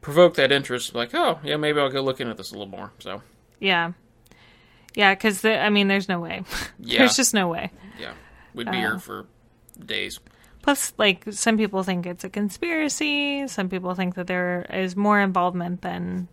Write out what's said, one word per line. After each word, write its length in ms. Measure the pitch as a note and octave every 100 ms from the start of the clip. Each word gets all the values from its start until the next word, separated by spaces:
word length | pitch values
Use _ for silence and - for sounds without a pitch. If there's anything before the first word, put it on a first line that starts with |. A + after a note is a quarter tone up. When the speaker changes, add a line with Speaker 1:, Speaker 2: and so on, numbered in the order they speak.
Speaker 1:
provoke 340 | - D3 F3 -
that 160 | C3+
interest. 420 | C#3 C3+ B2 -
Like, 160 | A#2+ A#2
"Oh, 260 | D#4+ E4 D#3
yeah, 140 | D3 D3
maybe 240 | D3+ D3
I'll 100 | C#3
go 100 | C3+
look 200 | C3+ C3
into 140 | B2+
this 160 | G#2+ F#2
a 40 |
little 140 | G#2 G2
more." 240 | F#2+ G2 -
So. 220 | - G2 - _ _ _
Speaker 2:
Yeah. 340 | G3 F3 E3+ F3+ _ _ _ - - _ _ _ -
Yeah, 180 | - G3+ F#3+
'cause 240 | A3 G3
the, 180 | A3 A3
I 100 | G#3
mean, 200 | G#3 G3
there's 200 | G3 F#3
no 120 | F3
way. 240 | E3+ F#3 F#3+ -
<laughs> 160 | - -
Speaker 1:
Yeah. 220 | - -
Speaker 2:
There's 160 | B3+ -
just 180 | B3+
no 140 | G#3+ F3+
way. 240 | E3+ - - G3 -
Speaker 1:
Yeah. 140 | - - - - -
We'd 160 | - A#2
be 60 | -
here 180 | A2
Speaker 2:
Uh, 40 | A2
Speaker 1:
for 260 | - G2+ G2+ _ _ _ _ -
days. 360 | - G#2 G2 - - _ - -
Speaker 2:
Plus, 300 | - C#4 - -
like, 280 | A3 F3+ -
some 240 | G3+ - A3
people 260 | G#3+ F#3+
think 240 | F#3+ F3+ F3
it's 160 | F3
a 40 | F#3
conspiracy. 1160 | G3+ G#3 - E4+ D#4+ D4+ - D4+ C#4+ C#4+ C#4 C#4
Some 200 | - F#3
people 260 | F#3 F3+ F3+
think 180 | F3+
that 140 | F3+ F3+
there 360 | F3+ F3+ F3+ -
is 240 | - F#3
more 240 | F3+ G#3 G#3
involvement 600 | G3 F#3 F3+ F3+ F3 F3+
than 460 | F3+ F3+ F3 F3+ F3+